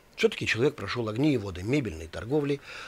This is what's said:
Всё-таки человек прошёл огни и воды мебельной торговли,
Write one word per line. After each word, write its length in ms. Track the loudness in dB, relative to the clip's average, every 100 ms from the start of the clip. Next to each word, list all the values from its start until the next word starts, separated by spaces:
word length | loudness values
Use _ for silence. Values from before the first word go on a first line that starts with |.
| -20 0
Всё-таки 280 | 2 2
человек 300 | 0 4 2
прошёл 340 | 2 -6 -4 -2
огни 260 | 2 4
и 20 | 4
воды 260 | 0 -6
мебельной 460 | 0 0 0 -6 -8
торговли, 520 | -8 0 0 2 -2 -4 -14